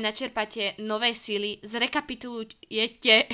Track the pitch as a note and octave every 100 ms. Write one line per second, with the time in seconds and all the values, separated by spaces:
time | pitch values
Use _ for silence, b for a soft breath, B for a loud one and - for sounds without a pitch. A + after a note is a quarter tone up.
0 | G#3+ G#3+ B3+ A3 G#3+ A3+ G3+ - G#3+ G#3+
1 | A#3+ A#3 - G3+ G#3 G3+ G#3+ A#3 B3 D4
2 | D4 B3+ B3 A#3 A3 - - G#3+ A3 -
3 | A#3+ A3 -